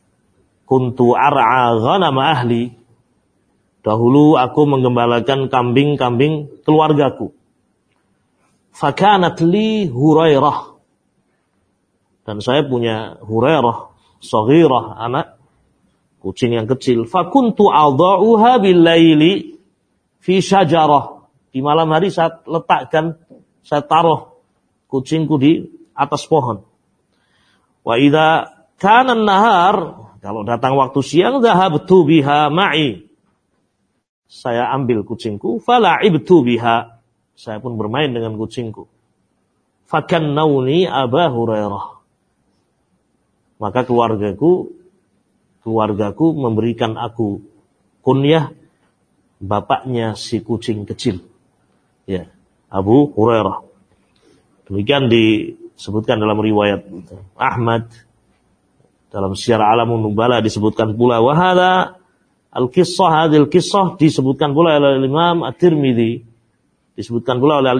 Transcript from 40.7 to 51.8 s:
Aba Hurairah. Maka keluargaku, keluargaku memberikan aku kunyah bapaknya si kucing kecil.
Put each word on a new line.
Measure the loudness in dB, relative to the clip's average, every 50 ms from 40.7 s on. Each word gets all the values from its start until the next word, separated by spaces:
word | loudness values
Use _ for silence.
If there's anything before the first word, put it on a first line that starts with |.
| 0 0 0
Aba | -2 -2 -4 -4 -2 0 0 0 0 -2
Hurairah. | -2 -4 -2 -2 -4 -4 -6 -6 -8 -12 -14 -16 _ _ _ _ _ _ _ _ _ _ _ _ _ _ _ _ _ _ _ _ _ _ _ _ _ _ _ _ _ _ _ _ -10
Maka | -8 -6 -4 -4
keluargaku, | -2 0 0 0 0 0 -2 -4 -4 -6 -4 -2 0 0 0 0 -2 -8 -14 -20 _ _ _ _ _ _ _ _ _ _ _ _ _ _ _ _ -10
keluargaku | -4 -2 -2 0 0 -2 -2 -4 -4 -4 -2 -2 -2 -2 -2
memberikan | -2 -2 -2 -2 -2 -2 -2 -4 -4 -6 -6 -6
aku | -10 -10 -8 -6 -6 -6 -6 -8 -12 -18 _ _ _ _ _ _ _ _ _ _ -2
kunyah | -2 0 0 2 2 0 0 0 -4 -10 _ _ _ _ _ _ _ _ _ _ _ _ _ _ _ _ -14
bapaknya | -8 -6 -6 -4 -4 -4 -6 -6 -4 -6 -6 -4 -4 -6 -6
si | -8 -10 -8 -8 -6
kucing | -6 -6 -8 -8 -6 -6 -8 -8 -8
kecil. | -12 -12 -8 -6 -6 -6 -6 -10 _ _ _ _ _ _ _ _ _ _ _